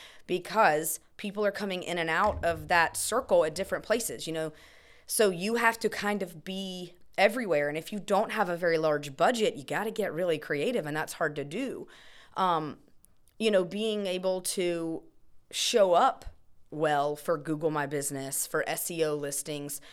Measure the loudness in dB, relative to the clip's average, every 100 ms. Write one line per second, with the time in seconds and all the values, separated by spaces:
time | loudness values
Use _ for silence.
0 | -20 -18 -4 -4 -2 4 6 6 0 -6
1 | _ -10 -8 -2 -2 0 -4 -4 -4 -4
2 | 0 2 2 2 -2 -2 2 4 4 2
3 | -2 -2 4 4 4 0 -4 -4 0 -2
4 | -2 -8 -6 -4 -6 -8 -20 -20 -20 -20
5 | -6 4 4 4 -2 2 2 2 -2 -2
6 | -2 -2 -4 -10 -10 -8 -8 -8 -12 -14
7 | -10 4 4 4 0 2 2 -2 -6 -8
8 | 0 0 0 0 -2 0 2 2 2 2
9 | -2 2 2 4 0 -2 -6 -4 -4 -2
10 | -4 0 0 0 -2 -2 0 0 -2 -4
11 | -6 -2 -2 -2 -6 -6 -6 -8 -12 -18
12 | -20 -20 -12 -2 2 2 -2 -10 -18 -20
13 | -20 _ _ -2 2 2 2 -2 -2 -2
14 | -2 -2 -2 -2 -4 -2 0 0 -4 -6
15 | -10 -20 -20 -20 -12 -4 2 4 6 6
16 | 6 2 -10 -16 -20 -20 -12 -2 2 2
17 | 2 -2 -2 -2 0 -2 0 0 -2 -2
18 | -4 -6 -6 -4 -2 -2 -2 -4 -4 0
19 | 0 0 -4 -6 -6 -8 -8 -10 -12